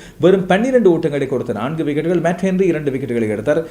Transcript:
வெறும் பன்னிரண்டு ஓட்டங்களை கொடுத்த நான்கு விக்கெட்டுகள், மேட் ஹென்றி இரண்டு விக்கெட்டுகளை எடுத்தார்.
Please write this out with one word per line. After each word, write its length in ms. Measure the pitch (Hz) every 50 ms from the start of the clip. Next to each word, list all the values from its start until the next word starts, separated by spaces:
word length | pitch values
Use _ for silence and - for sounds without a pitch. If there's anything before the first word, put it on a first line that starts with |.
| - - - -
வெறும் 260 | 143 180 196 190 185
பன்னிரண்டு 520 | 180 185 202 233 269 262 247 208 185 165
ஓட்டங்களை 300 | 160 160 151 143 139 139
கொடுத்த 260 | - 143 120 - 120 104
நான்கு 300 | 101 113 139 160 160 151
விக்கெட்டுகள், 380 | 147 147 151 151 170 185 165
மேட் 160 | 156 170 180
ஹென்றி 280 | 185 196 190 185 185 196
இரண்டு 260 | 175 156 151 147 139
விக்கெட்டுகளை 380 | 127 131 135 117 120 117 110 107
எடுத்தார். 340 | 104 104 107 147 151 165 160 -